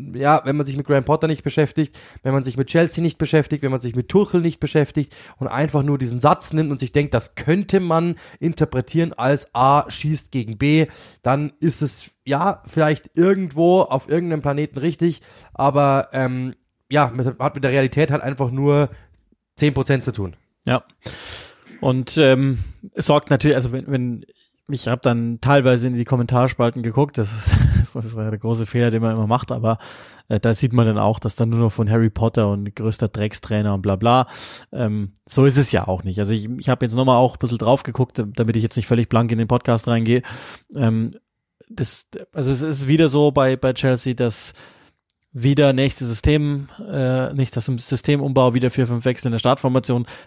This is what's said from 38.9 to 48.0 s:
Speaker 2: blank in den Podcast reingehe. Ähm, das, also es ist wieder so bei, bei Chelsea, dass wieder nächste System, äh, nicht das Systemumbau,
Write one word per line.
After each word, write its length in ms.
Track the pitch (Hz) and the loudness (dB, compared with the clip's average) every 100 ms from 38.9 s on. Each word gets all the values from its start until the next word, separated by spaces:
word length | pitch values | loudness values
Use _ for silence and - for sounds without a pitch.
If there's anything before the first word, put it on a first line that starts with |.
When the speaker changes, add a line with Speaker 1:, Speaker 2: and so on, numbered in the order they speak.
| 120 113 | 0 2
Speaker 2:
blank 240 | 117 117 | 0 2
in 60 | 113 | 0
den 100 | 113 | 0
Podcast 400 | 123 - 113 - | 0 0 0 0
reingehe. 340 | 117 113 120 - - - - _ 151 | 0 2 0 -2 -12 -18 -20 _ -2
Ähm, 400 | 113 113 113 - _ _ _ _ - | 0 0 -2 -8 _ _ _ _ -16
das, 400 | 226 123 - - - - | -8 -4 -6 -8 -16 -12
also 200 | 160 131 | -6 -2
es 100 | 131 | -2
ist 240 | 156 139 135 | -2 -2 2
wieder 220 | 156 156 | 4 4
so 240 | 147 147 | 4 4
bei, 240 | 139 131 131 | 4 2 2
bei 160 | 131 | -2
Chelsea, 420 | 127 131 123 131 | 0 0 0 -2
dass 400 | 120 120 - - - - _ _ _ _ _ _ | -2 -2 -2 -4 -8 -20 _ _ _ _ _ _
wieder 400 | 131 127 139 139 | -2 2 4 4
nächste 340 | 131 135 - 120 | 4 0 -2 -4
System, 640 | 110 147 147 147 143 139 - 214 | 0 2 2 2 -2 -8 -14 -8
äh, 400 | 147 127 131 131 | -4 -2 -2 -2
nicht 220 | 139 127 123 | -2 -2 -2
das 100 | - | -4
Systemumbau, 840 | 120 - 131 | -4 -4 -2